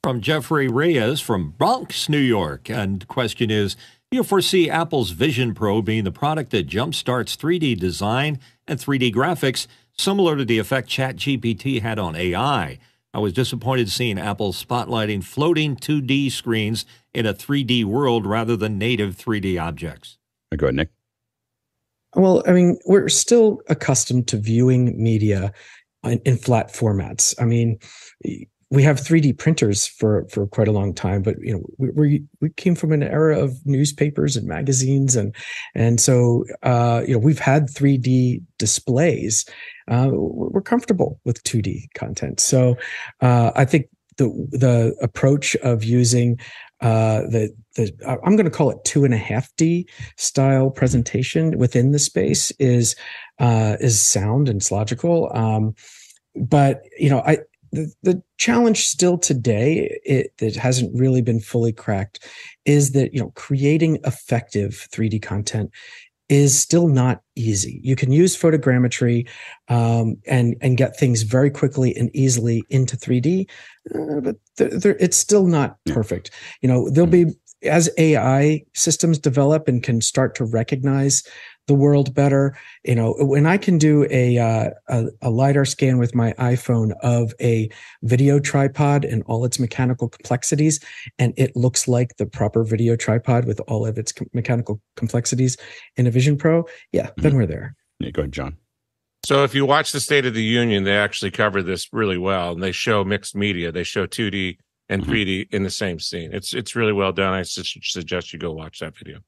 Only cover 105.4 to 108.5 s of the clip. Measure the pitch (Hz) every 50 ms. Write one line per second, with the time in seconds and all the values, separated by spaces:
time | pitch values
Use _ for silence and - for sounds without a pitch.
105.4 | - _ - 101 98 92 - - 107 95 87 78 - - - 90 82 78 90 90
106.4 | - - - 127 120 - - 120 113 107 104 98 98 95 90 87 98 95 95 95
107.4 | 90 - - - 87 - - 73 - - - 90 82 - 95 87 82 - - 80
108.4 | 85 85